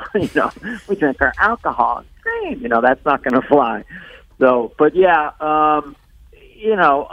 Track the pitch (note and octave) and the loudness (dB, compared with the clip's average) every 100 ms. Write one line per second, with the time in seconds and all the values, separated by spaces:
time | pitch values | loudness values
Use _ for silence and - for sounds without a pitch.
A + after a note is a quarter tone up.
0 | - G#3+ D#3+ D3 - - G3 A#3 - G3 | -6 -4 -2 -2 -2 -4 -12 -14 -8 -2
1 | D3 B2+ C3+ - G#3 A#3 D#3+ A#2+ A#2 A#2+ | -2 0 -2 0 -2 -2 -4 -2 -2 -2
2 | - - A4+ A#4 G4 G3 A#2+ A#2 B2 C3+ | -8 -14 -8 -8 -8 -8 -2 0 2 0
3 | D3+ C#3 C3+ B2 - D3 A#2+ G#2 - F3 | 0 -2 0 -2 2 2 2 -4 -10 -20
4 | - - - - C3 B2 A2+ - D3+ E3 | -20 -20 -20 0 2 2 0 0 2 4
5 | F#3 E3 D3+ - D3+ D#3 D#3 D3+ D3 D3 | 4 2 0 -6 -2 2 2 0 -2 -14
6 | _ - - - - - A3 G#3 E3 C#3 | _ -20 -20 -20 -20 -8 -2 2 4 2
7 | - | -2